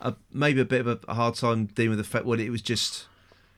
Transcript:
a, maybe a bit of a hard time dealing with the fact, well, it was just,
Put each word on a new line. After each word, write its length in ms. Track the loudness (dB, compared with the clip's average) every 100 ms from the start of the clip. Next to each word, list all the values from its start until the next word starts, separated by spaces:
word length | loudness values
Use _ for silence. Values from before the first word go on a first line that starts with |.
a, 140 | -8 -8 _
maybe 280 | 0 2 2
a 40 |
bit 220 | 2 2 0
of 180 | -2 -4
a 60 |
hard 200 | 0 0
time 320 | 2 2 2 0
dealing 240 | 0 2
with 80 | 0
the 60 |
fact, 200 | -2 -4
well, 140 | 0 -2
it 120 | -2
was 120 | -4
just, 440 | -2 -2 -2 -6 -14 _ _ _ _